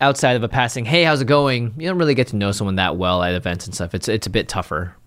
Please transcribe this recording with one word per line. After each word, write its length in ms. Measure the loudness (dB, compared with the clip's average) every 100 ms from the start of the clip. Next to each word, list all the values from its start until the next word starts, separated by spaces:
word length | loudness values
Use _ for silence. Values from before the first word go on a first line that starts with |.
outside 340 | 0 2 2 2
of 80 |
a 60 | 0
passing, 340 | 0 0 -2
"Hey, 220 | 0 4 4
how's 160 | 2
it 40 | 4
going?" 480 | 4 4 0 -2 -4
You 100 | -4
don't 100 | 0
really 180 | 2 2
get 120 | 0
to 80 | 0
know 160 | -2
someone 240 | 0 -2 0
that 220 | 0 0
well 260 | 0 2
at 100 | 0
events 320 | -2 -2 -6 -8
and 80 |
stuff. 200 | -8 -6 -4
It's, 140 | -2
it's 180 | -2 -2
a 20 |
bit 200 | -4 -2
tougher. 440 | -6 -4 -6 -6 -12